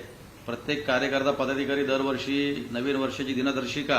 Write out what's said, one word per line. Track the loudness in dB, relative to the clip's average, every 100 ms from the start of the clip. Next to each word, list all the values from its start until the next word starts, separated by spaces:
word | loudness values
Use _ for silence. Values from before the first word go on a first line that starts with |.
| -8 -16 -18 -14 -8
प्रत्येक | -6 -2 -2 2
कार्यकर्ता, | 2 2 2 2
पदाधिकारी | 2 0 0 0 0
दरवर्षी | 2 2 2 0 0 0 0 -2 -4
नवीन | -2 0 0
वर्षाची | 0 -2 -2
दिनदर्शिका | 0 2 2 0 -2 2